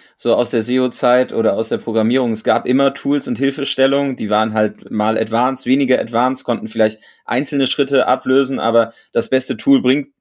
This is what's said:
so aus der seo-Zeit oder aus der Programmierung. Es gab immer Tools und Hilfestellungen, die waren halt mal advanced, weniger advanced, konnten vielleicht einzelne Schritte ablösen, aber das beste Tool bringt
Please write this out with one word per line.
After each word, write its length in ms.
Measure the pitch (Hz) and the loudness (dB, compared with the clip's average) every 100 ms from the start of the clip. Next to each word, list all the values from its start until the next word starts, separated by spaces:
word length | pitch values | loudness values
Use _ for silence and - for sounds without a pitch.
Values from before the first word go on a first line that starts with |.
| - _ | -20 _
so 180 | 120 | 0
aus 160 | 107 120 | 0 2
der 120 | 120 | -2
seo-Zeit 720 | 110 127 127 120 127 123 127 | 0 0 0 0 2 2 2
oder 220 | - 110 | 0 0
aus 140 | 98 113 | 0 -2
der 100 | 117 | -4
Programmierung. 540 | - 110 110 127 123 | -2 0 2 2 0
Es 100 | 110 | -2
gab 240 | 120 113 - | 0 0 2
immer 260 | 127 139 | 2 2
Tools 360 | 135 143 143 139 | 0 -2 -2 -2
und 100 | 117 | -2
Hilfestellungen, 800 | 135 135 143 - 135 139 143 123 | -2 -2 -4 0 2 2 -2 -4
die 140 | 107 | -2
waren 220 | 107 110 | 0 0
halt 380 | 110 107 107 - | 0 0 -2 -8
mal 260 | 107 107 113 | -2 0 0
advanced, 480 | 113 113 123 131 | 0 0 0 -2
weniger 360 | - 131 135 123 | 0 0 2 0
advanced, 420 | 113 117 127 131 | 0 0 0 -2
konnten 240 | - 113 110 | -4 -4 -4
vielleicht 340 | 113 110 110 - _ | 0 0 0 -20 _
einzelne 440 | - 117 143 143 131 | -6 -4 -2 -2 -2
Schritte 400 | - 135 139 - | 0 0 2 2
ablösen, 500 | 131 - 131 131 135 | 0 2 0 0 -2
aber 340 | 90 113 113 - _ | 0 2 2 -4 _
das 180 | 120 113 | -4 0
beste 260 | 131 - 117 | -2 -2 -4
Tool 240 | - 139 | 2 2
bringt 280 | 123 139 139 _ | 4 0 -2 _